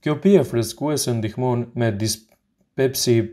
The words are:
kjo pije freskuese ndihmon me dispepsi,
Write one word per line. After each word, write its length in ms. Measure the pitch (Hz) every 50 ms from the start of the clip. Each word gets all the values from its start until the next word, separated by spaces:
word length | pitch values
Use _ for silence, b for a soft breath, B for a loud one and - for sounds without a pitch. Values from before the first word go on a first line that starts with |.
kjo 160 | b 151 151 - -
pije 240 | 196 202 170 131 -
freskuese 640 | - - 113 - - - 143 151 151 135 - 131 120 113
ndihmon 480 | 107 104 - 127 127 127 120 120 117 - -
me 160 | 120 117 113
dispepsi, 1300 | 101 98 113 110 - - - _ _ _ _ _ _ _ _ _ _ - 135 131 131 - - 127 117 113 110 -